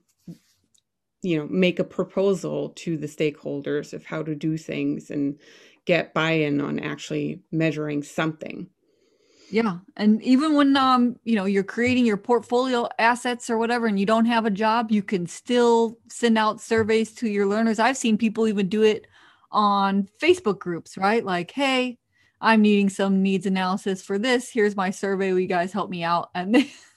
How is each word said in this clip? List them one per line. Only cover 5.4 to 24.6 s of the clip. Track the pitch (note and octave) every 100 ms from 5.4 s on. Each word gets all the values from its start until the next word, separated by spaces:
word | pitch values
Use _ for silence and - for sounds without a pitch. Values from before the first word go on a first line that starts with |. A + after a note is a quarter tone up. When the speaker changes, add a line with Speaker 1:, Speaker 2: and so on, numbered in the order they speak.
| - - - _ -
Speaker 1:
get | E3+ -
buy-in | D#3+ D#3+ D#3+ D3+ C#3+
on | C#3+ D3+
actually | D3 D3 - D3+ D3 D#3 -
measuring | D#3+ D#3+ D3+ D3+ D3
something. | C#3+ - D#3+ D#3 - - F3+ _ _ _ _ _ _ _ -
Speaker 2:
Yeah. | G#3+ A3+ F3 - -
And | G#3+ G#3+
even | - C4 D#4
when, | C#4+ C#4 C#4
um, | C4 B3+ A#3+ - -
you | A3+
know, |
you're | F#3+ G3
creating | G3 - A#3+ B3+ A#3+
your | G3
portfolio | - A#3+ A3 B3 C4 A#3+ A#3 -
assets | A3+ A#3+ B3 B3 -
or | A3+
whatever, | A3+ A#3+ A3+
and | G3
you | G3+
don't | A3 A3+
have | A#3 A3
a |
job, | G3 A3 A#3 A3
you | G#3+
can | G3+ F#3+ E3+
still | - - B3 A#3+ A#3 A3+ A#3 _
send | - A#3+ A3
out | G#3+ A3
surveys | - A3+ G#3+ A3 A3+ -
to | A#3
your | G3+ G3+
learners. | G#3 A3+ G#3+
I've | A3+ C4
seen | A#3 G#3+
people | A3+ A3 A3
even | G#3 F#3+
do | G#3+
it | G#3+ G#3 - _ - _ _
on | G#3 G#3 G3+ G3 G3 G3 _
Facebook | D4+ F4+ G#3+ F#3+
groups, | F3+ E3 - -
right? | G3 A3+ F#3+
Like, | F3+ E3+
"Hey, | - C#4 C4 B3+ A#3+ _ _ _ _
I'm | G#3 A3
needing | G#3 G#3 G3
some | F#3+ G3 F#3+
needs | G3 F#3+ G3
analysis | F#3+ F#3 F#3+ G3+ F#3+
for | - G3+
this. | B3+ B3+ -
Here's | A#3